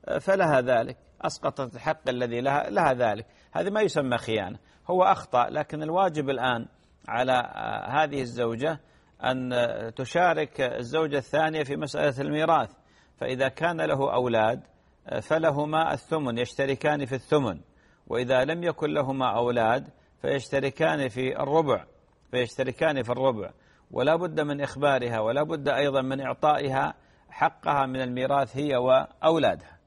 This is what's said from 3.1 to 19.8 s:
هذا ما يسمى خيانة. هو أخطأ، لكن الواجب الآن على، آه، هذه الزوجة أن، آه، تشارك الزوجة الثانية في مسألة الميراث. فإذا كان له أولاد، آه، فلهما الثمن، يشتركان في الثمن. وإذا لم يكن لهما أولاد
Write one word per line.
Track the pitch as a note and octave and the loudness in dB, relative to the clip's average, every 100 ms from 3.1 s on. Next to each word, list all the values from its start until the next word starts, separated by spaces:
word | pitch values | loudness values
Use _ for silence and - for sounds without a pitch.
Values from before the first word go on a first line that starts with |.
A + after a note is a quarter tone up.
| G#2 A2 _ _ | 0 -8 _ _
هذا | - F3 | -4 -2
ما | G#3 | 0
يسمى | G#3 D#3+ C3+ A#2 | 0 0 0 -2
خيانة. | - A2 F#2 - _ _ - | 0 -2 -4 -10 _ _ -2
هو | F3+ | 4
أخطأ، | F#3 F#3+ - B2 A#2+ | 4 4 2 2 2
لكن | C#3+ D3 D#3 | 0 -6 -6
الواجب | D#3 E3+ F#3+ D3+ C#3 | -2 2 2 0 -2
الآن | C3+ B2+ A#2+ - _ _ _ - | -2 0 -2 -4 _ _ _ -6
على، | A2 B2+ | -2 2
آه، | B2+ A#2+ - A2 G#2+ - C3+ | 2 0 -6 -6 -6 -2 0
هذه | D#3 C#3+ | 0 -2
الزوجة | B2+ A#2+ A#2 A2+ C#3+ D#3 _ _ _ _ | -6 -2 -2 0 -4 -4 _ _ _ _
أن، | B2+ C3 B2+ | -2 -2 -2
آه، | B2 A#2+ A2 A2+ | 0 0 -2 -8
تشارك | A2+ B2+ E3 F3+ D#3 D3+ - | -8 -4 2 2 2 -2 -2
الزوجة | C3 A#2 A#2+ D3+ D#3+ C#3+ | -2 -2 -4 -2 0 -2
الثانية | - D3 D#3 D#3+ | -2 0 0 0
في | C3+ C#3+ | -4 -4
مسألة | D3+ D3+ D3 B2+ | -6 0 0 0
الميراث. | C#3+ D3+ D#3+ D#3+ A2+ - _ _ _ _ | -4 0 2 2 2 -8 _ _ _ _
فإذا | C3 B2+ C3+ | -4 0 -2
كان | - E3 E3 | 0 -2 0
له | D#3+ C#3+ C3+ | -2 0 0
أولاد، | B2+ B2 A2+ G#2+ C3 - _ _ _ - | 0 2 4 2 0 -8 _ _ _ -8
آه، | B2 | -8
فلهما | - D#3 D#3+ C#3+ D3+ D#3 D#3+ | 0 2 2 0 0 0 0
الثمن، | D3 - D#3+ C#3 A#2 | -2 -4 -4 -2 -2
يشتركان | B2 - C#3 C3 D3+ D3 C3+ | -4 -2 -2 0 0 -2 -2
في | C3 | -6
الثمن. | - D3+ B2 D#2+ - _ _ _ _ | 0 2 2 -4 -12 _ _ _ _
وإذا | A#2+ B2 C3 | -4 2 2
لم | C3+ E3+ | 2 0
يكن | E3+ D3+ D3+ | -2 -2 -2
لهما | D3+ C3 C3+ B2+ G#2+ | 0 -2 0 0 0
أولاد | A#2+ A#2+ A2+ B2 | 0 2 2 2